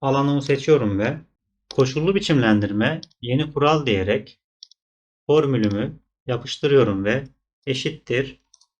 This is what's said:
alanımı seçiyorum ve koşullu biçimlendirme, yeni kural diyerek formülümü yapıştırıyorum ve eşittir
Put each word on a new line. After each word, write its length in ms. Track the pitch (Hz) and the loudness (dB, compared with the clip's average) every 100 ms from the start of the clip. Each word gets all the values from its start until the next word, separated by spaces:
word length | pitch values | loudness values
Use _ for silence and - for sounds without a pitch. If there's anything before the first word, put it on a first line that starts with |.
alanımı 420 | 139 139 143 143 | 0 0 2 0
seçiyorum 560 | 139 139 147 147 107 98 | 0 -2 2 2 2 0
ve 200 | 113 156 - _ _ _ _ | -2 -4 -12 _ _ _ _
koşullu 400 | - 131 139 165 | 0 0 0 0
biçimlendirme, 840 | 196 196 147 113 104 104 101 120 160 - _ | -2 2 2 4 2 2 0 -2 -2 -10 _
yeni 300 | 120 131 151 | -4 -2 -2
kural 340 | 147 147 156 131 | 0 2 2 2
diyerek 540 | 101 92 110 - _ _ _ - _ _ _ _ _ - | 0 0 -2 -4 _ _ _ -20 _ _ _ _ _ 0
formülümü 760 | 151 147 127 107 101 135 - _ _ - | 2 2 0 0 -2 -6 -8 _ _ -6
yapıştırıyorum 760 | 120 - - 147 139 113 95 | -6 -6 -4 2 4 4 0
ve 200 | 101 123 147 _ _ _ - | -2 -2 -6 _ _ _ -8
eşittir 760 | 131 151 - - 123 135 - _ _ _ _ | -6 -6 -10 -4 -4 -4 -10 _ _ _ _